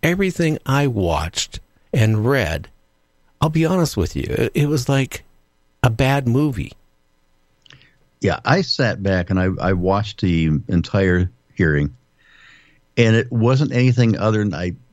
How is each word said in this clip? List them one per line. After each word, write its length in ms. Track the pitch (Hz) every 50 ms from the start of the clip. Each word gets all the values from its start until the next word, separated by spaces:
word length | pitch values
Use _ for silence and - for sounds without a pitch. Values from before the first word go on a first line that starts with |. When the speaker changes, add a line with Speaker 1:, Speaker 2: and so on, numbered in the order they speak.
Speaker 1:
everything 560 | - 160 180 190 196 185 170 - 170 156 156 - -
I 220 | - 135 143 143 135
watched 720 | 117 101 90 85 80 78 78 82 - - - - - - - _ _ _ _ _
and 340 | - 123 110 110 110 107 107
read, 420 | 127 139 131 87 78 80 76 - - _ _ _ _ _ _ _ _ _ _ _ _ _ -
I'll 100 | - 160
be 140 | 156 160 160
honest 320 | 160 185 185 165 147 -
with 200 | - 85 85 -
you, 80 | 73 - -
it, 240 | - - - 107 -
it 140 | - 147 143
was 200 | 151 143 123 -
like 340 | 139 135 131 - - - - _ _ _ _ _ _ _ _ _ _ _ -
a 60 | 117
bad 360 | 110 - 135 131 139 143 131
movie. 460 | 117 117 135 151 147 120 98 - - - - _ _ _ _ _ _ _ _ _ _ _ _ _ _ _ _ _ - - - - _ _ _ _ _ _ -
Speaker 2:
Yeah, 200 | - 95 82 - -
I 180 | 117 151 196
sat 380 | 185 - - - 131 107 87 98
back 300 | 95 98 95 90 85 -
and 80 | 95 92
I, 120 | 92 95 92 -
I 140 | - 92 98
watched 460 | 90 87 92 98 104 107 - - -
the 300 | 101 92 85 82 80 80 76 69 -
entire 640 | - 90 87 82 - - 98 98 92 90 90 90 87 - _ _ _ _
hearing, 400 | - 90 78 73 73 71 71 - - _ _ _ _ _ _ _ - - - - - _ _ _ _ _ _ -
and 180 | - 117 113 113
it 160 | 117 117 120
wasn't 420 | 123 113 113 120 131 131 151 -
anything 460 | - 123 127 131 117 123 120 113 104 -
other 200 | 101 110 107 107
than 160 | 104 104 -
I 200 | 80 90 92 85 - - _